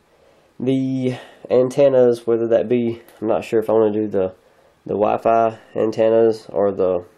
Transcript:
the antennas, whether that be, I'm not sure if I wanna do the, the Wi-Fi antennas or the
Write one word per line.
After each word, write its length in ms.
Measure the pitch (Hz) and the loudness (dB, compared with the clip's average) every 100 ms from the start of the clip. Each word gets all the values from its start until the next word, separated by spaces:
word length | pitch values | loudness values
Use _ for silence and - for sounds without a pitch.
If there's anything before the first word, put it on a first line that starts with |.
| _ _ _ _ _ - | _ _ _ _ _ -8
the 560 | 127 135 131 131 127 123 - - - | -4 -2 -2 -4 -4 -6 -12 -16 -2
antennas, 800 | 123 127 143 139 131 123 120 - | 0 2 2 4 4 4 2 -2
whether 200 | 117 113 | -2 2
that 220 | 113 110 | 0 2
be, 320 | 123 117 117 - - | 0 -2 -6 -12 -8
I'm 80 | 110 | -2
not 160 | 92 | -2
sure 160 | - 113 | -2 -2
if 100 | 107 | 0
I 40 | |
wanna 180 | 110 110 | 2 2
do 160 | 104 107 | 0 -2
the, 260 | 98 92 - _ _ _ _ - | -2 -4 -6 _ _ _ _ -6
the 80 | |
Wi-Fi 640 | 101 107 110 117 113 113 110 - 113 | -2 -2 0 0 2 0 -4 -10 -4
antennas 720 | 110 110 110 113 113 110 - | -2 0 2 4 2 0 -6
or 220 | - 101 | -2 -2
the 320 | 95 92 90 - | 0 -2 -2 -6